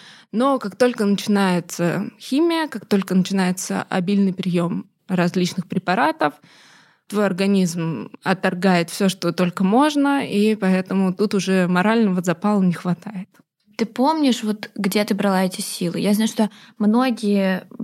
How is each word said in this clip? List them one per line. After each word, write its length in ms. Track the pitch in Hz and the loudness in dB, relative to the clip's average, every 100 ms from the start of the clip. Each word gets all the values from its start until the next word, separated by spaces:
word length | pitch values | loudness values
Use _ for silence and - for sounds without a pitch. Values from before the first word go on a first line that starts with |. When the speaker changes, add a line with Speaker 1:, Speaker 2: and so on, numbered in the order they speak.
| - - _ | -20 -20 _
Speaker 1:
но 280 | 214 277 269 | -2 0 0
как 160 | 202 185 | -2 0
только 300 | 247 240 202 | 0 2 0
начинается 1080 | 202 - 202 190 175 170 - 170 156 - - | 0 2 2 2 0 -2 -2 -2 -2 -6 -10
химия, 480 | - 269 339 330 311 | -4 0 2 0 -4
как 180 | 208 - | -6 -2
только 300 | 202 190 185 | 0 2 0
начинается 720 | 180 196 180 180 - 190 - | 0 0 0 -2 -4 -6 -4
обильный 440 | 190 175 202 196 | -2 0 0 0
прием 520 | 185 185 170 170 180 - _ - | -2 -2 -2 -2 -4 -10 _ -4
различных 580 | 180 175 180 180 - - | 0 0 0 -2 -4 -6
препаратов, 640 | 185 - 185 302 311 294 - - - - - _ _ - | -4 -2 2 2 2 -2 -4 -20 -20 -20 -20 _ _ -6
твой 180 | 202 202 | -2 0
организм 840 | 185 196 196 180 175 165 127 - - | 0 2 2 2 -2 -4 -4 -10 -6
отторгает 640 | - 185 185 175 196 175 165 | -2 0 0 0 2 2 0
все, 200 | - 190 | 0 -2
что 220 | 185 170 | 0 -2
только 320 | 165 180 - | 0 -2 0
можно, 640 | 190 233 302 294 285 277 - | 2 4 2 2 0 0 -2
и 280 | 202 214 214 | 0 0 2
поэтому 580 | 185 185 185 190 190 | 2 0 0 0 0
тут 200 | 185 208 | 0 0
уже 340 | 202 180 190 180 | 0 0 0 2
морального 540 | 180 202 233 214 180 | 2 2 2 2 0
запала 400 | 180 165 208 208 | -2 -2 0 2
не 120 | 185 | 2
хватает. 560 | 165 180 170 - 190 196 _ _ _ _ - | 0 -4 -4 -6 -14 -14 _ _ _ _ -6
Speaker 2:
Ты 100 | 226 | -6
помнишь, 580 | 233 277 320 277 220 | 0 0 2 2 0
вот 260 | 214 214 - - | -2 -6 -8 -4
где 280 | 196 208 | -2 0
ты 120 | 208 196 | 0 0
брала 280 | 202 190 | 2 2
эти 180 | 185 185 | 0 -4
силы? 380 | - - 175 170 | -10 -6 -4 -2
Я 140 | 185 | 0
знаю, 140 | 208 220 | 2 0
что 220 | - 208 - - - | 0 -2 -4 -14 -2
многие 880 | 208 233 262 226 208 202 190 185 - - | 2 2 2 0 0 2 2 -2 -6 -14